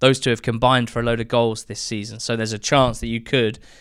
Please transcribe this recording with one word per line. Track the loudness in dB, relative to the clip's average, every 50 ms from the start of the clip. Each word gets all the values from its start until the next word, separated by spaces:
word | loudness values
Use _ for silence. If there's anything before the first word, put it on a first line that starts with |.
Those | 4 4 4 4
two | 2 0
have | 0 0
combined | 0 -2 0 2 4 4 4 4 0 -2
for | -4 -2
a | -2
load | 0 -2 -2
of | -2 0
goals | 0 2 2 2 0 -4 -8
this | -12 -12 -10
season, | -8 -6 -6 -6 -6 -8 -10 -8
so | -6 -4 -2
there's | -2 -2 -4 -4
a | -6
chance | -2 2 2 4 4 2 0 -4
that | -6
you | -6 -6 -6
could | -4 -2 0 0 2 0 -2 -6 -12 -20 -20 -20